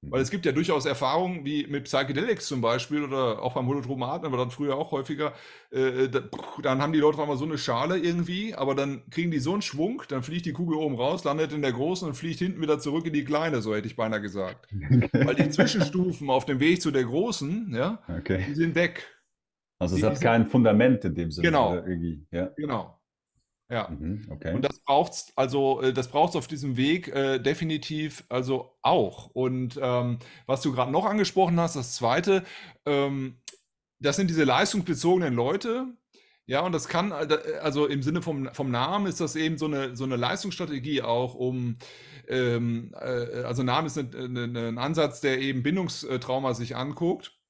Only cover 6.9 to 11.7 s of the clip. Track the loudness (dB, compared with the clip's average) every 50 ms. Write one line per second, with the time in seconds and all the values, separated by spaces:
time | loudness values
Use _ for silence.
6.9 | 2 4 4 4 4 4 0 -2 -2 -2 -2 -4 -4 -4 -2 0 0 0 0 0
7.9 | 0 0 0 0 0 0 -2 -2 -2 -4 -4 -6 -4 -2 0 0 2 0 0 -2
8.9 | -4 -6 -10 -10 -4 -2 -2 0 0 0 0 0 0 0 -2 -4 -4 -2 -2 -2
9.9 | -2 -4 -8 -6 -6 -6 -4 -4 -6 -4 -4 -4 -4 -2 -2 -2 0 0 0 -2
10.9 | 0 0 0 0 0 0 0 -2 0 0 0 -2 0 0 0 0